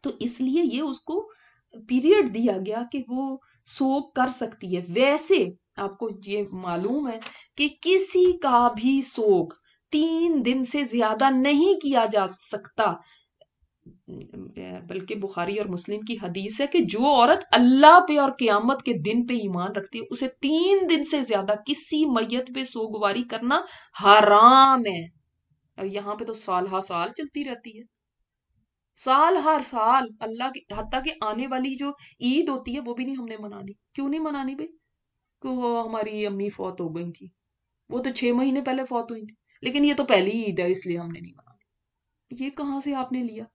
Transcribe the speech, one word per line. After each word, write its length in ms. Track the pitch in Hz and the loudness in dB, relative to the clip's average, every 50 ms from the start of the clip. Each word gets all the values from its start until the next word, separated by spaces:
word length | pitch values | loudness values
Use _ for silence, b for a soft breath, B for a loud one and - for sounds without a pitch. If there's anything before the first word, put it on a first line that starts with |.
| - | -6
तो 160 | 277 - - 208 | -8 -8 -6 -8
इसलिए 400 | 240 - - 262 262 262 330 349 | -8 -6 -4 -4 -2 0 0 0
ये 180 | 269 226 254 | 0 -2 -4
उसको 500 | 311 294 262 - _ - 311 392 427 b b b b b b b b _ _ | -4 -6 -8 -10 _ -8 -6 -6 -6 b b b b b b b b _ _
period 520 | 233 220 - 247 262 254 311 403 427 339 247 | -20 -8 -2 -2 0 4 4 4 6 4 0
दिया 300 | 190 220 233 240 196 190 | 0 0 0 0 0 -2
गया 240 | 190 196 208 226 240 240 - | -4 -6 -6 -6 -8 -8 -8
कि 120 | 277 247 226 | -10 -8 -6
वो 340 | 247 254 269 269 262 262 _ _ _ _ _ | -6 -6 -6 -6 -8 -12 _ _ _ _ _
soak 480 | - - - 269 269 269 285 277 - _ | -10 -4 -2 0 0 0 -2 -4 -6 _
कर 160 | 269 254 262 | -2 -2 -2
सकती 440 | 247 - 240 220 - _ - 185 180 | -2 -8 -10 -10 -10 _ -8 -6 -6
है। 60 | 180 | -6
वैसे 760 | 180 175 170 220 262 277 285 311 294 - 381 330 196 180 - _ _ _ _ - | -6 -4 0 2 2 2 2 0 2 2 2 2 2 -2 -6 _ _ _ _ -8
आपको 320 | 202 196 - _ 233 220 196 190 - | -8 -8 -8 _ -10 -10 -10 -12 -10
ये 240 | 196 202 208 202 196 190 | -6 -6 -6 -6 -6 -10
मालूम 560 | 185 185 180 175 175 185 214 247 294 294 254 | -10 -8 -6 -6 -4 -2 -2 -2 -2 -4 -6
है 120 | 226 226 226 B B B B B B | -8 -10 -12 B B B B B B
कि 120 | - 285 294 | -2 -2 -2
किसी 640 | 294 _ - 339 370 381 381 - - 370 359 370 349 | -2 _ -2 2 2 2 2 0 2 4 4 4 2
का 360 | 349 - 277 247 240 240 240 | 0 0 2 2 4 4 2
भी 340 | 240 214 220 262 269 269 254 | 0 0 0 0 0 0 0
soak 520 | - - - 220 208 196 180 170 165 - _ _ _ _ _ _ _ - | -2 -4 0 2 4 4 4 2 -2 -8 _ _ _ _ _ _ _ 0
तीन 500 | 302 311 330 330 330 339 339 330 285 233 | 0 0 2 0 0 0 2 2 2 2
दिन 220 | 240 254 262 262 | 0 0 0 -2
से 200 | 247 - 294 285 | -2 -2 -4 -4
ज्यादा 460 | 240 240 240 226 214 220 220 269 269 | -2 0 0 0 0 2 2 2 2
नहीं 460 | 262 262 254 285 294 285 330 392 392 | 4 4 2 4 4 4 4 4 4
किया 300 | 339 320 277 277 240 226 | 2 0 0 2 2 2
जा 220 | 208 208 208 190 185 190 - | 2 2 0 0 0 -4 -12
सकता, 640 | - - - 202 - - _ - 220 196 170 - b b b b b b b _ _ _ _ _ _ _ _ _ _ - - _ _ - - - - - - - 190 - - - - - 90 92 175 170 | -14 -10 -10 -12 -12 -12 _ -2 -2 -2 -2 -4 b b b b b b b _ _ _ _ _ _ _ _ _ _ -20 -20 _ _ -18 -18 -18 -18 -18 -18 -18 -18 -18 -16 -16 -16 -14 -14 -16 -14 -12
बल्कि 260 | 180 190 185 185 220 | -12 -12 -10 -10 -10
बुखारी 420 | 208 196 196 196 180 175 190 202 | -8 -8 -8 -6 -6 -6 -6 -4
और 120 | 214 208 190 | -6 -6 -6
मुस्लिम 340 | 180 175 - - 202 214 214 | -6 -8 -8 -8 -10 -10 -8
की 140 | 214 240 | -10 -10
हदीस 440 | - 214 180 170 196 190 208 220 - | -8 -8 -8 -8 -8 -6 -6 -4 -4
है 60 | 277 | -4
कि 140 | 285 - 349 | 0 0 0
जो 180 | - 170 - 214 | 0 0 -2 0
औरत 480 | 247 285 294 254 233 254 330 392 - _ - | 2 4 6 6 8 6 6 4 4 _ 4
अल्लाह 460 | 233 247 247 262 269 285 302 330 359 | 6 6 6 8 10 10 12 12 10
पे 160 | 359 349 302 | 8 6 2
और 140 | 294 277 269 | 2 2 2
क़यामत 480 | 262 - 262 220 208 208 220 240 269 262 - | 0 0 0 2 2 2 2 0 -2 0 -2
के 80 | - 240 | -4 -4
दिन 340 | 180 151 202 220 240 240 | -2 -2 -2 -2 -2 -2
पे 80 | 240 247 | -2 -4
ईमान 380 | 233 208 196 180 175 180 190 202 | -4 -4 -4 -4 -4 -6 -6 -6
रखती 260 | 202 196 - - 226 | -8 -10 -8 -12 -12
है, 60 | 220 - - | -10 -10 -8
उसे 160 | 233 269 254 | -6 -6 -6
तीन 580 | - _ - 277 311 320 349 370 392 392 381 | -6 _ -2 0 0 2 4 4 2 2 4
दिन 180 | 320 339 311 285 | 2 0 0 0
से 200 | - 311 294 262 | 0 -2 -2 0
ज्यादा 300 | 233 220 196 190 196 214 | 0 -2 -2 0 -2 -4
किसी 500 | 208 214 - 285 294 - - 311 302 311 | -4 -2 -8 -8 -8 -6 -6 -2 0 0
मैयत 500 | 294 247 226 226 226 240 247 254 254 247 | 0 0 -2 -2 -2 -4 -6 -6 -6 -8
पे 100 | 269 262 | -8 -8
सोगवारी 580 | 254 - 233 220 220 214 214 208 202 202 226 247 | -8 -6 -8 -8 -6 -6 -2 -2 -2 -2 -2 -6
करना 440 | - 226 220 240 240 277 339 381 B B B B B B - | -6 -8 -6 -2 0 -2 -2 -2 B B B B B B 0
हराम 840 | 190 202 202 214 208 202 202 208 220 240 262 269 269 269 262 254 233 | 6 8 8 8 10 8 8 10 10 10 10 10 8 8 6 2 0
है। 220 | 208 185 170 165 170 _ _ _ _ _ _ _ _ _ _ _ _ _ - | -4 -6 -6 -8 -12 _ _ _ _ _ _ _ _ _ _ _ _ _ -10
और 80 | 190 | -10
यहाँ 280 | 196 196 202 202 202 208 | -8 -8 -8 -8 -8 -10
पे 100 | 214 233 | -8 -8
तो 100 | 220 220 | -10 -10
साल 340 | 208 - - 185 180 180 196 | -10 -6 -4 -2 -2 -2 -2
हर 120 | 190 185 | -4 -4
साल 300 | 190 - 185 170 170 226 | -4 -4 -6 -6 -6 -6
चलती 320 | 233 - 311 285 _ 294 285 | -6 -10 -12 -10 _ -8 -8
रहती 360 | 269 247 240 _ 240 214 214 | -8 -10 -12 _ -20 -20 -20
है, 60 | 240 _ _ _ _ _ _ _ _ _ _ _ _ _ _ _ _ _ _ _ _ _ _ | -20 _ _ _ _ _ _ _ _ _ _ _ _ _ _ _ _ _ _ _ _ _ _
साल 420 | - - 262 262 269 302 339 381 | -10 -2 2 4 4 4 4 4
हर 260 | 359 285 311 311 294 254 | 2 2 2 2 0 0
साल 460 | - - 240 214 226 247 262 247 226 220 _ 233 | -4 -4 0 2 4 4 2 2 -2 -10 _ -12
अल्लाह 260 | 226 226 233 247 269 | -10 -8 -6 -8 -8
के, 260 | 262 - _ _ 202 | -8 -10 _ _ -12
हत्ता 260 | 208 214 214 - 262 | -10 -8 -6 -6 -4
के 100 | 262 311 | -4 -6
आने 360 | 311 - - 214 214 226 254 | -8 -6 -6 -6 -4 -4 -6
वाली 300 | 269 262 254 254 269 269 | -4 -4 -4 -4 -6 -6
जो 200 | 254 277 285 285 b b b b b 240 | -6 -6 -8 -8 b b b b b -2
ईद 260 | 247 262 302 339 339 | 0 0 2 0 0
होती 240 | 269 254 262 - 240 | -2 -6 -6 -8 -10
है 80 | 285 | -8
वो 140 | 247 240 240 | -8 -8 -8
भी 100 | 233 254 | -6 -6
नहीं 120 | 269 269 | -8 -8
हमने 200 | 262 240 226 220 | -10 -10 -12 -12
मनानी। 380 | 214 214 208 202 196 196 196 202 _ _ _ _ | -14 -14 -14 -14 -14 -16 -16 -18 _ _ _ _
क्यों 140 | - 277 277 | -6 -4 -4
नहीं 120 | 285 320 | -4 -4
मनानी 340 | 311 311 294 277 269 254 269 | -4 -4 -6 -6 -6 -6 -8
भाई? 120 | 269 311 330 - _ _ _ _ _ _ _ _ _ _ _ _ _ - | -8 -12 -14 -14 _ _ _ _ _ _ _ _ _ _ _ _ _ -8
कि 60 | 262 | -6
वो 340 | 254 254 247 240 233 233 226 | -6 -4 -2 -2 -2 -2 -4
हमारी 420 | 226 220 220 214 220 214 214 208 | -4 -4 -6 -6 -6 -6 -6 -4
अम्मी 260 | 208 202 196 202 208 | -4 -4 -4 -6 -6
फौत 300 | 196 - 190 185 185 180 | -6 -8 -8 -8 -8 -8
हो 100 | 180 165 | -8 -8
गई 200 | 156 170 175 175 | -6 -8 -10 -10
थी, 200 | 170 - 190 180 _ _ _ _ _ _ _ _ _ _ _ _ | -12 -14 -20 -20 _ _ _ _ _ _ _ _ _ _ _ _
वो 80 | - 247 | -8 -6
तो 120 | 247 262 | -6 -6
छह 240 | 247 - 254 240 240 | -6 -2 0 0 2
महीने 260 | 247 262 277 262 285 | 2 0 0 0 -2
पहले 240 | 254 269 262 269 262 | -2 -4 -4 -4 -4
फौत 220 | 254 254 233 233 233 | -6 -6 -6 -6 -6
हुई 120 | 233 220 214 | -12 -14 -14
थी, 140 | 214 - _ _ _ _ _ - | -18 -20 _ _ _ _ _ -8
लेकिन 200 | 254 254 285 285 | -4 0 2 2
ये 100 | 294 285 | 2 2
तो 100 | 285 277 | 2 2
पहली 260 | - 233 190 185 196 | 4 4 4 4 2
ईद 300 | 214 233 226 208 180 185 | -2 -2 -4 -4 -4 -2
है 100 | 180 175 | -2 -2
इसलिए 260 | 185 185 - 180 170 | -2 -2 -4 -6 -6
हमने 240 | 170 170 170 165 170 | -6 -6 -10 -12 -14
नहीं 120 | 170 170 165 | -16 -20 -20
मनानी। 340 | _ _ _ _ _ _ _ _ _ _ _ _ _ _ _ _ _ _ _ 247 240 262 | _ _ _ _ _ _ _ _ _ _ _ _ _ _ _ _ _ _ _ -12 -10 -10
ये 60 | 277 | -10
कहाँ 300 | 277 - 294 285 269 277 | -8 -8 -8 -6 -6 -6
से 120 | 277 294 285 | -6 -6 -4
आपने 300 | 262 254 254 262 254 247 | -6 -6 -6 -6 -6 -6
लिया? 240 | 233 214 220 226 - | -6 -8 -10 -16 -16